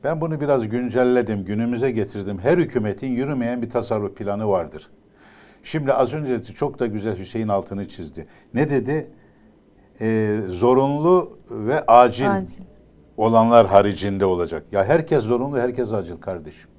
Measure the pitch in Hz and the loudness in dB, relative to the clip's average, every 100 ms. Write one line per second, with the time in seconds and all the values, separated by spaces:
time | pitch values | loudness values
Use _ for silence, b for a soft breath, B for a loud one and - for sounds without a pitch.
0 | 139 160 165 156 143 135 110 117 123 113 | -4 -4 -4 -4 2 2 2 -2 -2 2
1 | 123 123 110 107 92 104 117 120 135 110 | 2 2 0 -4 -4 -4 -2 -2 -2 -2
2 | 98 104 98 98 107 175 165 - 107 98 | -4 -6 -8 -4 0 2 0 -2 -4 -4
3 | 135 120 139 139 117 123 117 120 110 110 | -4 -4 -2 -2 -4 -4 -4 -4 -2 -4
4 | 101 - 101 101 107 95 78 - - _ | -4 -8 -6 -4 0 0 -2 -12 -20 _
5 | _ b b b b b - 160 139 127 | _ b b b b b -8 -6 0 2
6 | 127 151 143 120 - 107 147 139 120 104 | 2 0 -4 -4 -6 -6 -6 -2 -4 -4
7 | 104 92 95 113 110 101 - 98 98 - | -6 -6 -8 -6 -2 -2 -2 -10 -10 -12
8 | 82 - 80 b b 117 151 208 - 214 | -14 -14 -18 b b -2 0 0 -2 -4
9 | - b b b b b _ _ _ _ | -6 b b b b b _ _ _ _
10 | 113 110 107 104 98 90 120 127 135 143 | -2 0 0 -2 -4 0 4 4 4 0
11 | 160 180 165 - - 113 107 147 - 117 | 4 2 2 -12 -14 -8 -2 -2 4 6
12 | 123 113 202 196 185 - - - _ _ | 6 2 -2 -2 -4 -14 -20 -20 _ _
13 | _ - 110 113 113 117 101 98 101 87 | _ -2 2 4 8 8 8 6 6 0
14 | 101 98 95 90 85 78 - 101 98 160 | -4 0 0 0 -2 -6 -4 -2 2 2
15 | 160 151 110 120 135 139 123 120 117 107 | 2 0 0 -2 -2 -2 -4 -4 -4 -4
16 | 87 85 - 92 76 - - | -6 -12 -10 -10 -12 -20 -20